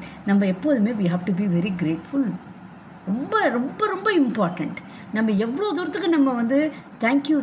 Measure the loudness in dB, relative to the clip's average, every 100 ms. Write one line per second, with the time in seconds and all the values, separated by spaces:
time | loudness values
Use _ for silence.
0 | -8 -6 2 2 2 0 2 2 2 2
1 | 0 0 0 0 2 0 0 0 -2 -2
2 | -2 -2 -2 -4 -10 -18 -20 -20 -20 -12
3 | -6 -4 0 0 2 0 -2 -2 -2 0
4 | 2 2 2 2 0 -2 -6 -8 -14 -18
5 | -6 0 2 2 0 -2 -2 -2 -2 -2
6 | 2 4 4 2 2 2 2 -2 -14 -4
7 | 2 2 2 0